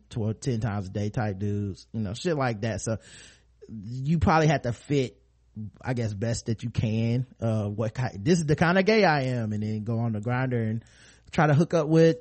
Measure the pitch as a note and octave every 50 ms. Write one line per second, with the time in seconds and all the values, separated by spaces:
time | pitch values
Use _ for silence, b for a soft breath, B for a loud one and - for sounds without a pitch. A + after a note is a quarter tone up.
0 | _ - - B2 G#2 A2 G#2+ - - C#3+ B2 A2+ G#2+ A#2 G2 G#2 F#2+ F#2 G2 G#2
1 | G#2 G#2+ G#2 C3+ A2+ G#2+ G2 F#2 G2+ G#2 G2+ G#2 G#2 G2+ F2+ - - _ - A2+
2 | A2 F#2+ F#2+ - - F3+ D#3+ D3 C3+ B2+ A#2 G2+ G2+ A2+ G#2 F#2 - - A2+ G2+
3 | B B B B B B B B B B B _ - - - A2 F#2 A2 B2 C3
4 | C3 C#3+ E3+ E3 F#3+ G3 D#3+ D#3+ D#3+ D3+ D#3 C3+ - B2 A2 - - - D3 C#3+
5 | B2+ A2+ - _ _ _ _ _ _ _ - G#2+ G#2+ G#2 - - - - C3 A#2
6 | A#2 G#2+ G#2 G2 G#2 A2+ A#2 - - - A2+ - - B2 - - - A2 G#2+ A2+
7 | A2+ A#2 A#2 B2 B2+ - - - - A#2 A2 A2 G#2 G#2 G#2 G2+ A2+ G#2+ - -
8 | B2+ B2 - F#2+ G2 C3+ F#3 E3+ E3 C#3+ D3+ - F3+ E3 F3 F#3+ F#3+ F#3 A3 A3
9 | G3+ F3 - D3 C3 C3 B2+ B2 A2+ G#2+ G#2+ G#2 G#2+ G#2+ A2 G#2+ G#2+ A2 A#2 A2+
10 | A#2 A#2 A2 G#2 G2+ A#2+ B2 B2 C3 C3 B2 A#2 A2+ A2 A2 A#2 - b b b
11 | b b b b b b - - D#3+ D3+ D3 C3+ F3 - - E3+ D3+ C#3+ D#3+ E3
12 | E3 E3 D#3+ E3